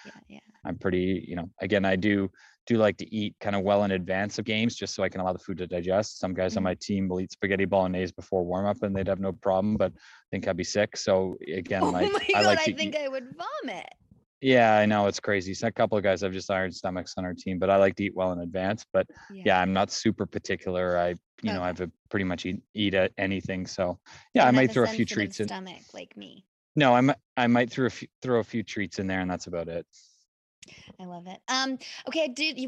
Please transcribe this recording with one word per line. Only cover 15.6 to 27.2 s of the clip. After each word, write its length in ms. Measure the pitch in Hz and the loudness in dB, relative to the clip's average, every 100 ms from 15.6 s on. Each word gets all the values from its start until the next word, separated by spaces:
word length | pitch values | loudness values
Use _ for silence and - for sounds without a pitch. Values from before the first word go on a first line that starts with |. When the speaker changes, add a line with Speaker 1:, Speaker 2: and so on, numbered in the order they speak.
| 117 | -4
Speaker 2:
a 60 | |
couple 240 | - 110 104 | 0 0 2
of 80 | |
guys 160 | 98 92 | 2 2
have 120 | 98 | 0
just 180 | 92 - | -4 -2
iron 200 | 95 92 | -2 -2
stomachs 440 | - 95 90 87 - | -4 -6 -6 -6 -8
on 80 | |
our 80 | 92 | -6
team, 240 | 85 95 90 | -6 -6 0
but 120 | 92 | 4
I 60 | 98 | 6
like 200 | 98 92 | 6 4
to 80 | |
eat 100 | 101 | -2
well 180 | 92 92 | -2 -2
in 80 | 87 | -2
advance. 440 | 85 90 95 110 - | -6 -4 -2 -4 -2
But 160 | 95 92 - - | -2 -2 -6 -20
Speaker 1:
Yeah. 160 | 98 | -2
Speaker 2:
yeah, 140 | 101 92 | 2 4
I'm 120 | 92 | 4
not 180 | 95 101 | 2 0
super 360 | - 113 95 98 | 0 0 0 -4
particular. 720 | 101 - 95 95 90 90 87 | -6 -6 -6 -2 -2 0 2
I, 160 | 87 87 _ _ | 0 -2 _ _
you 100 | 110 | -6
know, 80 | 95 | -4
I 60 | 90 | -4
Speaker 1:
Okay. 0 | |
Speaker 2:
have 120 | 85 | -4
a 100 | 87 - _ | -8 -10 _
pretty 140 | 104 | -4
much 200 | 92 87 | -2 -4
eat, 180 | 113 104 - | -6 -8 -8
eat 180 | 110 101 | -4 0
a-, 160 | 95 95 - | 2 0 0
anything. 480 | 98 95 92 95 90 | -2 -2 -4 -6 -6
So 320 | - 90 85 - - - | -2 -2 -4 -12 -20 -2
Speaker 1:
You 60 | 240 | 4
Speaker 2:
yeah, 60 | 127 | 6
I 40 | |
Speaker 1:
don't 20 | |
Speaker 2:
might 140 | 127 123 | 6 6
Speaker 1:
have 20 | |
a 60 | |
Speaker 2:
throw 100 | 123 | 4
a 40 | 113 | 2
few 180 | 113 110 | 2 -2
Speaker 1:
sensitive 0 | |
Speaker 2:
treats 340 | 107 101 - | -2 -4 -4
in. 80 | 104 | -8
Speaker 1:
stomach 460 | 95 92 - - | -8 -12 -18 -18
like 220 | 98 87 104 | -18 -18 -18
me. 300 | - - _ _ _ 151 | -20 -20 _ _ _ 2
Speaker 2:
No, 180 | 135 | 6
I 60 | 123 | 6
might, 160 | 135 143 | 4 2